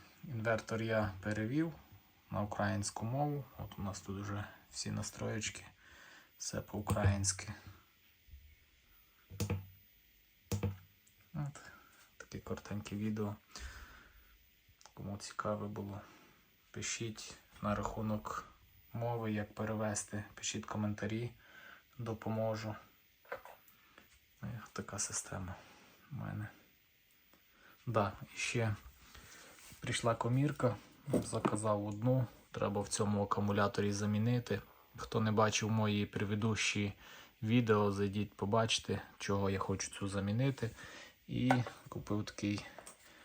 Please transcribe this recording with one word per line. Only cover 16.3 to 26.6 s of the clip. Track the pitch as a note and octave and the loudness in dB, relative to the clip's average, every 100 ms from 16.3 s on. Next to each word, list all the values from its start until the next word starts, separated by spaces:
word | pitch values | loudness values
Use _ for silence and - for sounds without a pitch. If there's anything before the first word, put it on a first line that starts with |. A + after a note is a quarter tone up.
| - _ _ _ | -20 _ _ _
пишіть | G#2+ G#2+ - A2+ G#2+ - - - - | -8 -6 -4 -4 -6 -12 -16 -20 -4
на | G#2 G#2 | 0 0
рахунок | G2+ - A2 G#2+ - - - - - - - | 0 -2 -2 -2 -2 -8 -8 -14 -20 -20 -10
мови, | A#2 A#2 A#2+ A2 | -4 -2 0 0
як | G#2 G2+ - | 0 -2 -4
перевести, | A2 A2 G#2+ G#2 - G#2 - - | -2 0 0 -2 -4 -6 -8 -8
пишіть | - G#2 - | -4 -4 -4
коментарі, | G#2+ G#2 G#2 A2+ A2 A#2+ - - - - - - - | -2 0 0 -2 -2 -4 -8 -20 -20 -20 -20 -16 -8
допоможу. | A2+ G#2+ - A2+ A2 A2 A2 G#2+ - _ _ _ - - - - - - - - - - _ _ | -6 -4 -2 0 0 0 -4 -8 -12 _ _ _ -12 -12 -12 -20 -20 -20 -20 -20 -20 -20 _ _
І | A#2 A#2 - | -10 -8 -10
така | - - G2 | -10 -6 -4
система | - - - F#2+ F2+ F2 - - - - - | -4 -4 -4 -4 -4 -8 -14 -20 -20 -20 -10
в | G#2 | -6
мене. | G#2 G2+ G#2 - | -4 -4 -6 -10